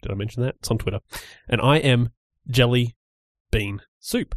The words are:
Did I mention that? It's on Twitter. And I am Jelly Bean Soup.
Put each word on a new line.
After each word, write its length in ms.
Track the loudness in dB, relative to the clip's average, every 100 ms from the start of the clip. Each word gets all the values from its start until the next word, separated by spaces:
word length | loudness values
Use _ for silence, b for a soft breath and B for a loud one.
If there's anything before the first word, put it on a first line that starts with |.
Did 100 | -6
I 40 | -6
mention 280 | -6 -4
that? 120 | -6 -4
It's 120 | -2
on 60 | -2
Twitter. 240 | -2 -8 _ B B B B
And 100 | 0
I 140 | 4 4
am 340 | 4 2 2 -4 _ _ -6
Jelly 480 | 2 4 4 0 -4 _ _ _ _ _
Bean 300 | -4 -4 -8 -12 _
Soup. 340 | -4 -4 -4